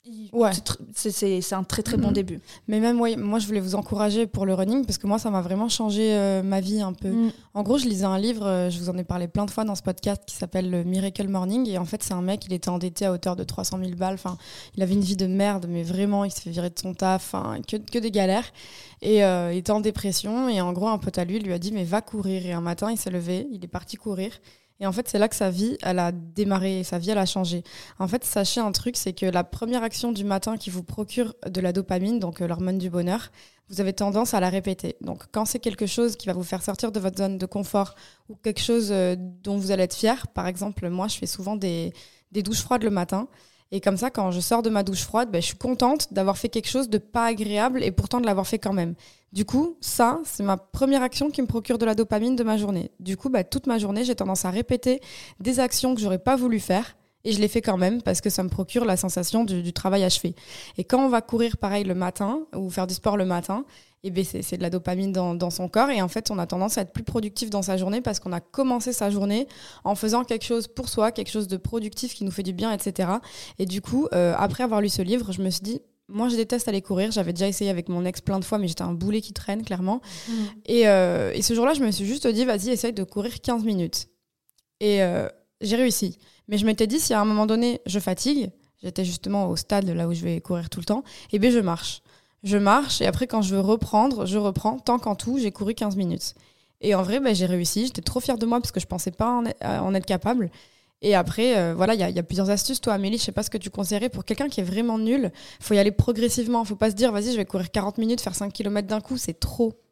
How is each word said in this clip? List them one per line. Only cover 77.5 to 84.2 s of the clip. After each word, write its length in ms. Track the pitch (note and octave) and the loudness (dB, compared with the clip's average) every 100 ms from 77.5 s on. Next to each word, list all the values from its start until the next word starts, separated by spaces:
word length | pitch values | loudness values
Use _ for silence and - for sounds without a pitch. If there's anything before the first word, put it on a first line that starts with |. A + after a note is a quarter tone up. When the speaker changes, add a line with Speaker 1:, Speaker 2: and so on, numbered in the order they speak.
| F#3+ G3+ | 0 0
Speaker 2:
avec 200 | F3+ E3+ | 0 -2
mon 160 | F3 | -2
ex 160 | F3+ F3+ | -2 -2
plein 180 | - F#3+ | -2 -2
de 60 | |
fois, 140 | F3+ G#3+ | 0 0
mais 100 | F3+ | 0
j'étais 140 | D#3+ | -2
un 100 | F3 | -4
boulet 280 | E3+ F#3+ G#3+ | -2 0 -2
qui 120 | G#3+ | -2
traîne, 320 | G3+ - G3+ | -10 -4 -4
clairement. 360 | A3 F3+ F#3 A#3+ G3+ E3+ - | -4 -2 0 -2 -4 -14 -6
Speaker 1:
Mm. 40 | A3+ G#3 G#3+ - | -4 -4 -6 0
Speaker 2:
Et, 220 | A#3 G#3+ | 6 8
euh, 440 | F#3+ F3+ E3+ G2 | 8 6 2 0
et 80 | - | 0
ce 100 | G#3 | 0
jour-là, 200 | A#3 B3 | 2 2
je 80 | D#4 | 4
me 80 | A#3+ | 2
suis 140 | F#3 G3 | 0 -2
juste 220 | C#4+ - | 0 2
dit, « 160 | A3 | 2
Vas-y, 240 | B3+ G#3 G#3+ | 2 0 0
essaye 240 | B3 A#3 | 0 0
de 100 | G#3 | -2
courir 380 | F#3+ G#3 G3+ - | -4 -4 -4 -4
quinze 240 | - A#3 | -2 0
minutes. » 420 | A3 G3 E3 - - _ | 0 0 0 -4 -8 _